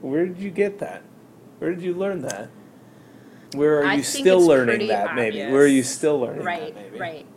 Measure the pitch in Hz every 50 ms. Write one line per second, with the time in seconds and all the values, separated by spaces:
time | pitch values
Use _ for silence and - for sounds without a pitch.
0 | - 135 135 151 175 185 180 175 196 202 170 190 202 202 202 - - - 92 95
1 | - - - - - - - - - - - - - 160 175 180 170 185 175 175
2 | 190 202 196 175 131 123 101 98 110 123 - - - - - - - - - -
3 | - - - - - - - - - - - 139 147 151 151 147 143 143 - 147
4 | 135 - - 277 269 185 185 185 175 165 147 135 127 120 113 113 104 101 110 101
5 | 101 - - 131 120 110 104 - 143 139 131 135 143 143 139 135 123 123 - -
6 | - 156 151 143 123 117 - 147 147 180 175 170 156 160 - - - - 104 -
7 | 180 170 160 147 135 131 -